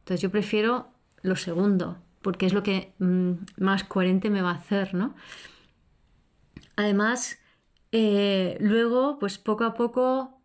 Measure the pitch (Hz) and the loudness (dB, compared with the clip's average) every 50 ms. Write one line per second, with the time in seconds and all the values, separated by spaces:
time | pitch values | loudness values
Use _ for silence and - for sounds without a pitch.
0 | _ - 185 175 - 185 185 214 196 208 - 214 214 226 240 254 247 - _ _ | _ -4 -4 -2 -2 0 0 0 -2 0 0 0 2 0 0 -2 -4 -10 _ _
1 | _ _ _ _ - 185 185 - - 185 170 170 190 208 202 185 175 170 175 - | _ _ _ _ -2 -2 -2 -2 -2 -4 -2 0 2 2 2 2 0 -2 -8 -12
2 | - _ _ _ _ 190 180 185 185 185 180 202 196 208 190 190 185 - _ _ | -16 _ _ _ _ -4 -2 0 0 2 2 2 0 0 -2 -2 -4 -8 _ _
3 | 190 180 180 185 180 180 180 175 190 - - - 185 190 196 190 190 - - 196 | 0 2 2 2 2 0 -2 -4 -6 -14 -8 -2 0 0 0 0 -2 -2 -2 0
4 | 185 185 185 190 185 220 208 196 185 180 175 - - - 208 202 196 190 - 180 | 2 2 2 2 2 0 0 0 0 -2 -2 -4 -4 -2 -2 -2 -2 -2 -2 -2
5 | 196 285 - - - - - - - - - - _ _ _ _ _ _ _ _ | -2 -2 -4 -10 -20 -20 -20 -20 -20 -20 -20 -20 _ _ _ _ _ _ _ _
6 | _ _ _ _ _ _ _ _ _ _ _ - - - _ - 208 208 202 196 | _ _ _ _ _ _ _ _ _ _ _ -20 -20 -14 _ -2 0 2 2 2
7 | 208 220 240 254 156 - - - _ _ _ _ _ _ _ _ _ _ - 226 | 2 2 0 -2 -4 -8 -8 -12 _ _ _ _ _ _ _ _ _ _ 0 2
8 | 220 214 202 202 202 202 196 190 185 180 - - - 208 208 226 233 233 233 247 | 2 4 4 4 2 2 2 2 0 -2 -2 0 0 2 2 2 2 2 2 2
9 | 262 285 294 285 - 202 190 - _ - 214 220 233 226 220 - 240 233 233 254 | 2 2 0 -2 -4 -6 -6 -4 _ -4 -2 0 0 -2 0 -2 -2 -2 0 0
10 | 254 254 262 262 262 262 - _ _ | 0 2 2 0 -2 -6 -12 _ _